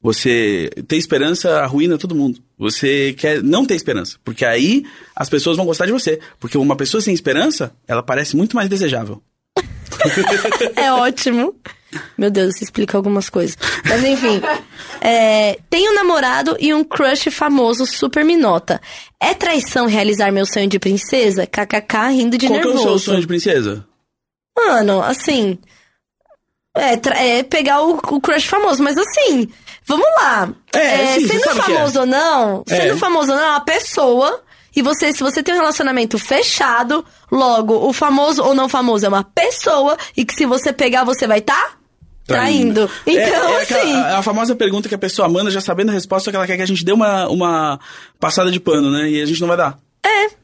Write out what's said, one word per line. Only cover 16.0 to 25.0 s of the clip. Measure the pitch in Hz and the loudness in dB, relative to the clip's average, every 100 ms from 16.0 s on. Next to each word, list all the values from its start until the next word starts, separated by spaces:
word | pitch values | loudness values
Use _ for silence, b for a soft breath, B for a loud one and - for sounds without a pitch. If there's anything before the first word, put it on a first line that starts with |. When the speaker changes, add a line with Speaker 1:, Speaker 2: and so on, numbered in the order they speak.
| 370 330 254 262 277 - | 2 2 2 0 -2 0
Speaker 2:
e | 285 | 0
um | 302 | 0
crush | 311 - 269 277 - | 0 0 0 2 -2
famoso | - 302 277 233 233 254 | -2 0 2 2 0 -2
super | - 277 277 | -2 -2 0
me | 302 339 | 2 4
nota. | 240 170 - 175 B B B _ | 4 0 -2 -6 B B B _
É | 240 | -2
traição | 370 - 320 - 262 240 | -2 0 -2 -2 -2 0
realizar | 214 208 208 202 | 0 0 0 0
meu | 196 | 0
sonho | 196 - 202 | -2 0 0
de | 190 | 0
princesa? | 190 196 - 269 220 190 180 | 0 -2 0 0 2 0 -2
K | - 202 | -4 -4
K | 214 | -4
K, | 214 220 233 | -2 -2 2
rindo | 262 240 240 | 2 2 0
de | 262 | 0
Speaker 1:
Qual | 220 | 0
que | 254 | 2
é | |
o | |
Speaker 2:
nervoso. | 269 214 196 | 2 2 2
Speaker 1:
seu | 196 | 2
sonho | 190 | 0
de | 165 | 0
princesa? | 175 202 151 107 104 - _ _ _ _ _ _ - | -2 0 0 0 -6 -12 _ _ _ _ _ _ 0
Speaker 2:
Mano, | 453 254 208 196 | 2 4 2 2